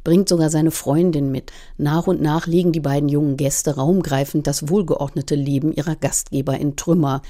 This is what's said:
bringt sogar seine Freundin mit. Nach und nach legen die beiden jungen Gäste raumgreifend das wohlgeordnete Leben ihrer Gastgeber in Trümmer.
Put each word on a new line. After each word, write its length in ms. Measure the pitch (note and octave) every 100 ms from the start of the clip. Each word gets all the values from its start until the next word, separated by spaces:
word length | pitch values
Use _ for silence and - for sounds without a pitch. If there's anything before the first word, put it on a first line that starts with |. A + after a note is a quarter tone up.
bringt 260 | - F3 F#3+
sogar 220 | E3+ D#3
seine 220 | D#3 D#3+
Freundin 580 | - C3 D3+ F3+ C#3+ C#3
mit. 220 | C3+ - - - -
Nach 300 | D3 D#3+ F#3+
und 120 | F3
nach 280 | D3+ D#3+ E3+
legen 240 | F3 F3
die 80 | E3
beiden 280 | C#3+ C#3+ C#3+
jungen 280 | D3 D3 C3+
Gäste 400 | C#3 - D3+ C3+
raumgreifend 720 | C#3+ F#3+ - C3+ C#3 D#3 C#3+
das 200 | C#3+ D3+
wohlgeordnete 680 | G3+ D#3+ C#3+ C#3 D#3 - D3
Leben 360 | C#3 C#3 D3+
ihrer 220 | D#3 D3+
Gastgeber 640 | D#3 D3+ - - C#3 C#3+ C3+
in 160 | C#3+
Trümmer. 480 | C#3 - E3+ C#3+ C3+